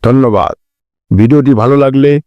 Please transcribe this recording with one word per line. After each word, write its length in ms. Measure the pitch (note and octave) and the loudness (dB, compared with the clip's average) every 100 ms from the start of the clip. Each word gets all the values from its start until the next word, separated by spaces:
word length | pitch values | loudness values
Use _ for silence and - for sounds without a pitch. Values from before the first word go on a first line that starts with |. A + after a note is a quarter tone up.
ধন্যবাদ। 520 | A#2 C3 B2+ G2+ - - _ _ _ _ _ | 0 0 0 -2 -4 -8 _ _ _ _ _
ভিডিওটি 420 | F#2+ A2+ D3 C3+ | 0 2 2 2
ভালো 220 | A#2 A#2 C#3 | 0 0 0
লাগলে 340 | C#3 C3+ C#3+ D3 | 0 0 0 -2